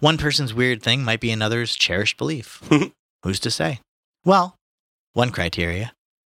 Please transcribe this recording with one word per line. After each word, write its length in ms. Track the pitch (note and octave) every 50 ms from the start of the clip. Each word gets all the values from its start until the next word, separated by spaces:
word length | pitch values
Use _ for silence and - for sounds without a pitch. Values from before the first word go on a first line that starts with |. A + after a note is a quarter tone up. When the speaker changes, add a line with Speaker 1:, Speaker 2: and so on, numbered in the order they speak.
Speaker 1:
One 180 | C#3+ D3+ D#3+ D#3
person's 340 | D3+ D3 C#3 - C#3+ A#2 A2
weird 300 | A#2 B2 B2+ B2 A2 -
thing 200 | A#2 A#2 C#3 C3+
might 180 | A2+ A2+ A2
be 100 | - A#2
another's 440 | A2+ G#2+ G#2+ G#2+ A#2 A#2+ A#2 A2+ -
cherished 440 | - - - F2 F#2 G#2 - - -
belief. 440 | B2+ D3 D#3+ C3 - - - - - - D#3 C#3+ F3+ - _
Speaker 2:
<laughs> 300 | _ _ _ _ _ -
Speaker 1:
Who's 160 | F2 F#2+ -
to 100 | - A#2+
say? 300 | - - D#3+ D#3+ C#3 - _ _ _ _ _ _ _ _ -
Well, 320 | F3+ F#3+ F#3+ F3 F#3 - _ _ _ _ _ _ _ _ _ _ _ -
one 160 | A#2 A#2+ A#2+
criteria. 600 | F#2+ - F2 E2+ - - F2 E2+ E2+ F#2 A2 A#2 - _ _ _ _ _ _